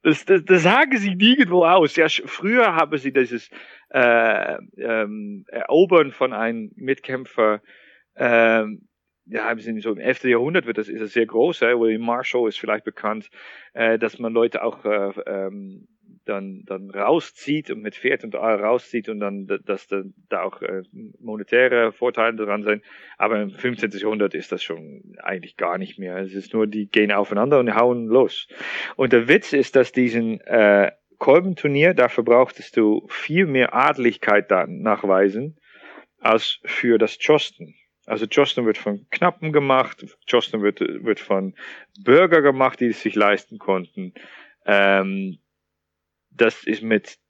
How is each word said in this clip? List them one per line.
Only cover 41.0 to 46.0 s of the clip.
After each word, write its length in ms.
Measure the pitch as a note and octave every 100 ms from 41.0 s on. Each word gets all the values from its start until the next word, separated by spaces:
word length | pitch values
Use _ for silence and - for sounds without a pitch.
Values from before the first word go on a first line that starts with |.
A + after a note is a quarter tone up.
| A2+ G#2
von 360 | - G2 F#2+ - - - - _
Bürger 380 | G2 C#3+ F3+ E3
gemacht, 380 | C#3+ C3 C3 -
die 80 | A#2+
es 140 | G#2+
sich 140 | A2 G#2
leisten 420 | G#2 G2+ - A2
konnten. 560 | - F#2+ F2+ - F#2 - - - - _ -
Ähm, 720 | G2+ G2 G2 G2 G2 F#2+ F2+ _ _ _ _ _ _